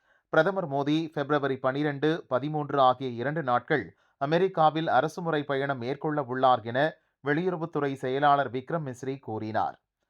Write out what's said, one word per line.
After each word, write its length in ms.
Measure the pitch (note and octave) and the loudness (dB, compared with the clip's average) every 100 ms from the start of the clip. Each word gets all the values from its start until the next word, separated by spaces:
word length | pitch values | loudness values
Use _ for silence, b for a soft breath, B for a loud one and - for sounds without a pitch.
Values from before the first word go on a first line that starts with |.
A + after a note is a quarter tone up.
| _ _ _ | _ _ _
பிரதமர் 340 | D#3 E3 F#3+ E3 | 2 2 2 -2
மோடி 260 | C#3 C#3 D#3 E3 | -2 0 0 0
பிப்ரவரி 460 | - C#3 D3 C#3 C3 | -4 0 0 0 -2
பனிரெண்டு, 520 | C3 C#3 D3+ C#3 D3+ D#3+ - | -2 0 -2 0 0 -2 -2
பதிமூன்று 500 | B2+ C#3+ D#3 C#3+ C#3+ | -2 -2 -4 -2 4
ஆகிய 300 | B2+ B2 C3 | 4 4 -2
இரண்டு 320 | A#2 B2 D#3 | -4 -4 -2
நாட்கள் 420 | C3+ A#2+ - D3+ E2+ - _ - | 0 0 2 -2 -2 -12 _ -6
அமெரிக்காவில் 680 | C#3 E3 F#3+ F#3 D#3 D#3 E3 | 0 2 2 4 2 2 2
அரசுமுறை 540 | A#2 D#3 - E3+ D3+ | 2 2 -2 -2 -2
பயணம் 360 | C#3+ C3+ C#3 C3 | 0 -2 -2 -4
மேற்கொள்ள 400 | A#2 C#3 D#3+ D3 | -6 -4 -4 -4
உள்ளார் 400 | B2 B2+ C3 B2 | -4 2 4 4
என 160 | A2 B2 D3+ - _ _ | 2 0 0 -2 _ _
வெளியுறவுத்துறை 680 | C3+ D3 F#3 F3 E3 D3+ C#3+ | -2 -2 -2 -4 -4 -2 -2
செயலாளர் 580 | C3+ C3 C3+ D3 C#3+ C3 | -4 -4 2 4 4 2
விக்ரம் 340 | B2 B2+ E3 C#3+ | -4 -6 -6 -6
மிஸ்ரி 300 | B2 C3 C3+ | -10 -8 -8
கூறினார். 560 | - A2 G#2+ A2 D#2+ - _ _ _ | -8 -8 -4 -2 -2 -6 _ _ _